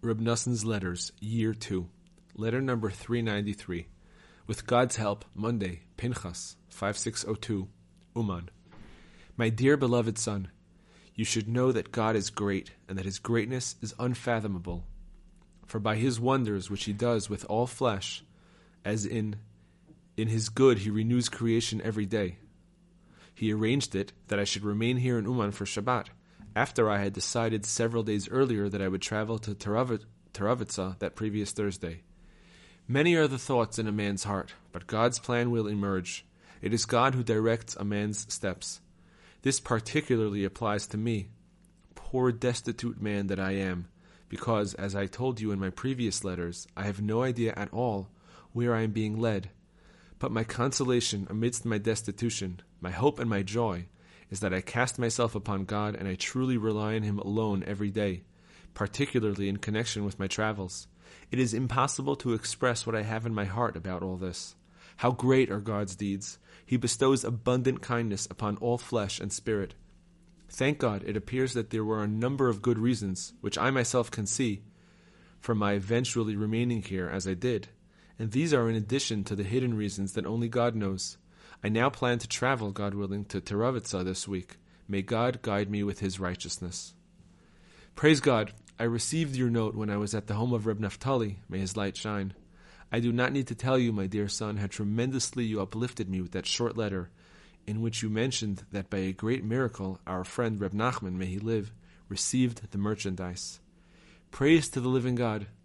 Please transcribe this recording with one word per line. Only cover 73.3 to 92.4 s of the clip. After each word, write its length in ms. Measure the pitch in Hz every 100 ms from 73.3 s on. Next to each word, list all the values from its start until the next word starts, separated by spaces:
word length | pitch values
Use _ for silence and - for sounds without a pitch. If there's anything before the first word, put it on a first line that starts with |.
| -
which 180 | - -
I 100 | 113
myself 400 | 135 117 127 117
can 160 | - 101
see, 380 | - 127 101 - - - - - - - -
for 140 | -
my 200 | 113 101
eventually 600 | 101 95 117 127 117 107 104
remaining 460 | 107 113 120 117
here 260 | 98 95 90
as 200 | 95 95
I 80 | 92
did, 320 | 123 113 - - - _ - -
and 140 | 113
these 240 | 120 165 143
are 120 | 117
in 80 | 113
addition 480 | 101 135 - 107 98
to 100 | 101
the 80 |
hidden 320 | 95 120 127 110
reasons 360 | 104 98 98
that 120 | 104 92
only 240 | 113 117
God 240 | 120 120
knows. 460 | 113 101 95 - - _ - - -
I 60 | 101
now 200 | 110 127
plan 300 | - 123 120
to 80 | -
travel, 440 | - 127 131 107
God 220 | 95 101
willing, 320 | 101 98 101 98
to 160 | 98
Teravitza 640 | 87 101 117 127 - 95
this 240 | 92 92 -
week. 300 | 95 90 - - - -
May 140 | 98
God 400 | 95 113 120 123
guide 280 | - 101 101
me 120 | 104
with 180 | 101 95
his 200 | 98 95
righteousness. 720 | 92 90 85 - 90 87 - - _ _ - - - - - - - -
Praise 240 | 147 151
God, 340 | 143 120 107 - - -
I 60 |
received 520 | 117 117 - 160 160 131
your 140 | 123
note 240 | 117 110
when 160 | 107 107
I 80 | 104
was 160 | 104
at 140 | 107 -
the 80 | 101
home 180 | 120
of 140 | 120 107
Reb 120 | 104
Naftali, 580 | 104 - 131 135 110 95 -
may 100 | 92
his 160 | 95 107
light 220 | 98 92
shine. 360 | 107 104 98 -